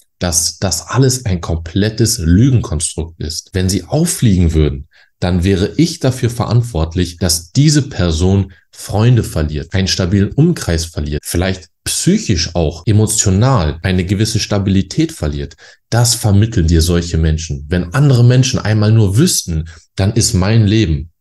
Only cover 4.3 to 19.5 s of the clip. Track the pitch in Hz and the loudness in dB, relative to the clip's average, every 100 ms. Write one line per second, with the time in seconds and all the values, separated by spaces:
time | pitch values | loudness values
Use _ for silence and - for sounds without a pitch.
4.3 | 90 82 80 73 69 - _ _ - 90 | 2 2 2 0 -2 -12 _ _ -6 -2
5.3 | 92 92 92 101 - 170 - 135 - 117 | 0 2 2 0 0 -2 0 -4 -2 -4
6.3 | - 98 120 - 80 80 90 87 87 92 | -2 0 0 0 -2 -2 -2 -4 -2 -2
7.3 | - - - 151 147 - - 90 78 92 | -2 -2 2 4 2 0 -2 -2 0 2
8.3 | 98 95 - _ - - 101 117 120 - | 2 0 -8 _ -18 -6 0 4 4 2
9.3 | 85 76 76 67 95 95 - 90 101 98 | -2 -4 -4 -4 -2 -2 0 0 2 0
10.3 | - 170 165 - 82 82 - 73 73 - | 2 2 0 -2 -2 -4 -8 -6 -6 -4
11.3 | 87 95 95 - _ - - 160 214 - | -2 -2 -4 -10 _ -8 -4 0 0 0
12.3 | 87 - 87 76 - - 104 107 - 101 | -2 -2 -2 -2 -2 0 2 2 0 2
13.3 | 95 110 113 78 78 95 92 90 98 110 | 2 2 2 0 -2 -2 -2 0 0 0
14.3 | 101 - 101 95 95 92 - 160 - 76 | -2 -2 -2 2 0 0 -2 -4 -2 -6
15.3 | 73 71 - - _ - 117 117 - 110 | -4 -8 -14 -20 _ -4 0 0 0 2
16.3 | 98 113 95 80 82 82 87 85 82 80 | 2 2 0 2 2 2 0 -2 0 0
17.3 | 78 - 71 73 90 87 135 143 117 120 | -2 -4 -10 -4 -4 -2 0 2 4 4
18.3 | 127 131 - 104 110 107 113 98 104 180 | 4 2 -2 -2 0 2 4 4 2 2
19.3 | - - | 0 -4